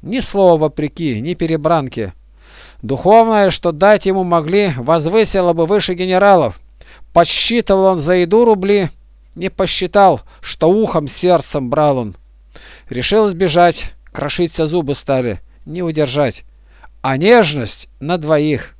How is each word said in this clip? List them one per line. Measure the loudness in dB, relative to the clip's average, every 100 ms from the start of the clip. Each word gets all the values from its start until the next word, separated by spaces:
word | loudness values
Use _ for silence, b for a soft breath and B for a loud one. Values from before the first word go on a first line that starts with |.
Ни | -8 -8
слова | -4 2 4 4
вопреки, | 0 -2 -8 -6 -6 -4
ни | -6
перебранки. | -6 -4 -2 0 -2 -2 -8 -10 -10 _ b b b b b
Духовное, | -8 -2 4 4 4 2 2
что | 0 -4
дать | 0 2 2 2
ему | -2
могли, | 0 -2 0 0 0 -2
возвысило | 0 0 2 0 0 0 0
бы | 0 0
выше | 0 -2
генералов. | -4 -2 2 4 4 2 -6 -20 -20 b b -2
Подсчитывал | 2 2 0 0 -2 0 2
он | 2 0
за | 0
еду | 0 2 2
рубли, | 4 2 2 0 0 -8 -20 -20 -20
не | -10 -10
посчитал, | -4 -4 -2 -2 4 4 4 b b
что | -16 -2 0
ухом, | 2 0 -2 -4
сердцем | -4 0 0 0 -6 -4
брал | 0 0 0
он. | -4 -12 -20 -20 _ B B B B
Решил | -8 0 0 0
сбежать, | 0 0 4 2 2 -10 -14 -16
крошиться | -10 -8 -4 -4 -2 -2
зубы | -2 -4
стали, | -6 -2 -2 -2 -6 -12 -20
не | -14 -8
удержать. | -6 -2 -2 0 -2 -4 -18 b b b b -10
А | -4 0
нежность | 4 4 4 -2 -8 -12 -18 -14
на | -6 -6
двоих. | 0 0 0 -4 -6 -20